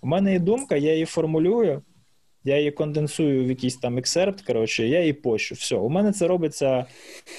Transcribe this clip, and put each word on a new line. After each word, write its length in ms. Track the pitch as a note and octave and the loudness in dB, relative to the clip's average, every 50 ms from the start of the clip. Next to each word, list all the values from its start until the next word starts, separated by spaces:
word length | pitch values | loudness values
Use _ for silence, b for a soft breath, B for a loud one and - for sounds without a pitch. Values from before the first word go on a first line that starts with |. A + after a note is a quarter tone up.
У 60 | - | -2
мене 260 | B2 D3+ F#3 G3 G3 F#3+ | 0 0 2 2 2 2
є 60 | F3+ | 2
думка, 380 | E3+ F3 A3 B3+ C#4 - F3+ | 2 2 0 0 0 -2 0
я 160 | D3 C#3+ D#3 D#3+ | 0 2 2 2
її 120 | D#3+ E3 | 2 0
формулюю, 760 | D#3+ - - D#3+ D#3 D#3 D#3+ D#3 F3+ G#3+ A#3+ A3+ F#3 C#3+ C#3+ - _ _ _ _ _ _ _ _ _ _ _ _ | -2 -2 -2 -2 0 0 2 2 2 2 2 2 0 0 -2 -6 _ _ _ _ _ _ _ _ _ _ _ _
я 140 | C3+ C#3 D3 | 0 2 2
її 120 | D3+ D3 | 2 0
конденсую 720 | D3 - D#3 D3+ D3 D#3 D3+ D3 - - E3 D3 C#3 C3 C3 | 0 -2 -4 -2 -2 -2 -2 -2 0 0 2 2 2 2 2
в 40 | B2+ | 0
якийсь 280 | C3 B2+ - B2+ B2 | -2 -2 -2 -4 -4
там 220 | - - B2 A#2+ B2+ | -2 -6 -4 -4 -2
ексерпт, 420 | B2+ - - E3 F3+ G3+ F#3+ - | -2 -2 0 0 0 0 -2 -4
коротше, 480 | - - B2 A2+ A2 A2 - - A#2 A2+ | -4 -2 0 0 0 0 0 -2 0 2
я 120 | C#3 F3 | 2 2
її 120 | F3 D#3+ C#3+ | 2 2 0
пощу. 420 | C#3+ - B2+ A2+ G#2+ - - - | 0 0 -2 0 0 -2 -6 -8
Все, 220 | - - - C3+ | -10 -6 -4 -2
у 120 | G#2+ F#2 A#2 | -2 0 0
мене 240 | D3 F#3 G#3 G#3 G3 | 0 2 0 0 0
це 140 | G3+ F3 | 0 0
робиться 600 | E3 F3+ F3+ E3 D#3 C#3+ - D3 C3+ C3 B2+ B2+ B B B B B B B B B B | 0 0 0 0 -2 -2 -2 0 0 0 0 -2 B B B B B B B B B B